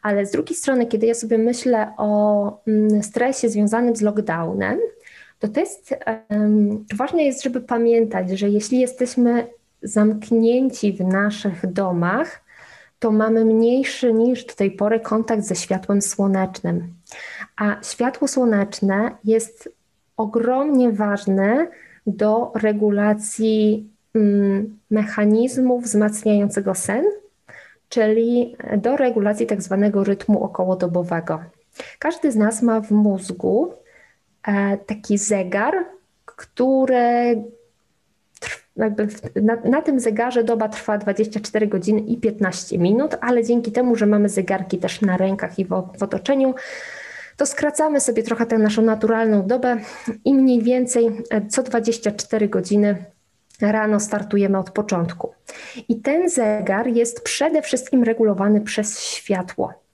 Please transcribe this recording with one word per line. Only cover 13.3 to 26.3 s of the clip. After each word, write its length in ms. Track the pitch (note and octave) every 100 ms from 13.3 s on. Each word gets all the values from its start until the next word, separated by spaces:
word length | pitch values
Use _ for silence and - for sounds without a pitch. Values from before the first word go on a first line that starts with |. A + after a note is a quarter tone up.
| A3+
mniejszy 680 | A3 A3 A#3 B3+ C4 - B3
niż 320 | A3 A#3 B3
do 100 | -
tej 160 | - G3
pory 300 | F#3+ G#3 A3+
kontakt 440 | A3 A3 A3+ A3
ze 120 | G#3 F3+
światłem 460 | - F#3 - G3+
słonecznym. 920 | G3+ - G3 F#3+ F#3+ F#3 F3 E3+ F3 - _ - - - - -
A 200 | G#3 G#3
światło 460 | - - B3 C4 C#4
słoneczne 880 | - A#3+ G#3 G3+ - G3 F#3+ A#3 -
jest 480 | G#3 A3+ A3 - - _ _ _ _ -
ogromnie 760 | G#3+ A3+ A#3 B3+ D4 C4+ B3
ważne 760 | G#3 G#3 G3+ G3+ F#3+ G3 B3+ E4+ - - _ -
do 460 | - G#3 A3 A#3+
regulacji, 1300 | A3 G#3+ G#3 G#3 G3+ G#3 G#3+ G#3+ - A3 A3 G#3+ G#3+ - _ _
mm, 640 | A3+ G#3 G3+ G3 G3 A3 - _
mechanizmu 880 | G#3+ G#3 - G#3 A3 B3+ C4 B3+ B3
wzmacniającego 960 | A#3+ G#3 G#3+ G#3+ A3